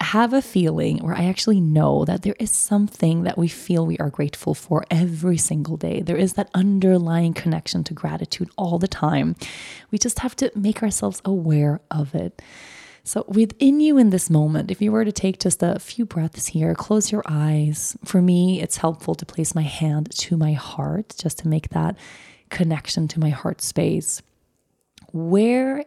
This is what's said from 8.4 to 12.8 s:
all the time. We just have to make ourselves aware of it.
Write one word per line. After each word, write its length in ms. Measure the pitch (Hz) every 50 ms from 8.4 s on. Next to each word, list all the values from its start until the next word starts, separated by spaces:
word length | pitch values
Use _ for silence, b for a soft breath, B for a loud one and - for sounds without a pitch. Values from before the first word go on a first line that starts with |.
| 180 165 _
all 220 | - 202 170 175 170
the 100 | 175 196
time. 480 | - - - 151 160 143 139 160 170 - B B B B B B B B B B
We 80 | - 208
just 220 | - 240 - -
have 160 | - 254 -
to 160 | - 269 262 -
make 300 | 208 196 208 214 - 226
ourselves 400 | 208 196 - - 202 185 - -
aware 560 | 196 196 185 165 160 151 147 147 147 147 - _ -
of 240 | - 151 147 139 -
it. 260 | 156 90 85 - - B B B B B B B B